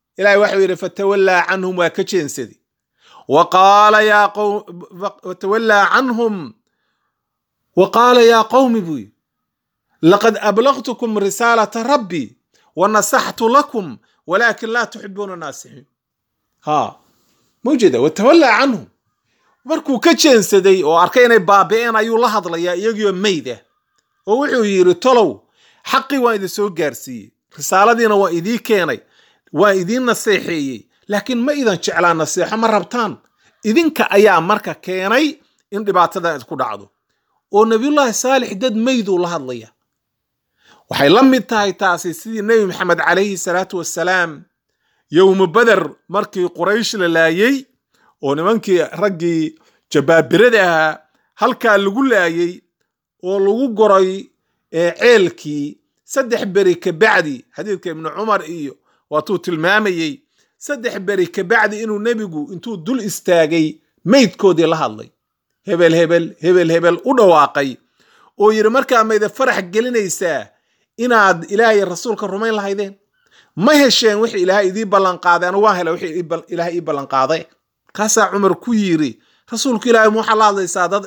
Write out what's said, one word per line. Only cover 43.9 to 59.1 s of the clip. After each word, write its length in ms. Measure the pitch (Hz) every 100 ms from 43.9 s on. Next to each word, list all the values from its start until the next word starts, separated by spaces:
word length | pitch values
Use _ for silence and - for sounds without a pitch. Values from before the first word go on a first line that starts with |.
| 175 175 185 170 151 - _ _ _ _ _ _
yowmu 340 | 156 190 190 185
Badar 340 | 208 233 185 151 - -
markii 400 | 190 196 190 175
Quraysh 440 | - 170 220 220
la 140 | 214 175
laayay, 480 | 165 160 170 233 277 262 _ _ _ _ _
oo 120 | 139 147
nimankii 460 | 185 220 - 180 147
raggii 640 | 165 202 170 170 160 151 - _ _ _
jabaabirada 680 | 151 143 165 135 170 240 226
ahaa 360 | 180 160 156 156 _ _ _ -
halkaa 380 | 226 233 233 202
lagu 260 | 196 208
laayay, 500 | 269 214 170 165 175 180 _ _ _ _ _ _
oo 160 | 180 196
lagu 280 | 196 220 269
goray, 600 | 208 214 190 190 190 - _ _ _ _
ee, 180 | 165 170
ceelkii. 840 | - 233 226 175 - 151 147 147 - _ _ _
Saddex 360 | 277 247 226 202
beri 300 | 185 185 175
ka 160 | 185
bacdi, 440 | 160 220 196 156 127 - -
xadiidka 340 | 202 190 180
Ibnu 200 | 160 160
Cumar 320 | 160 220 196 160
iyo 240 | 170 139 - _ _ _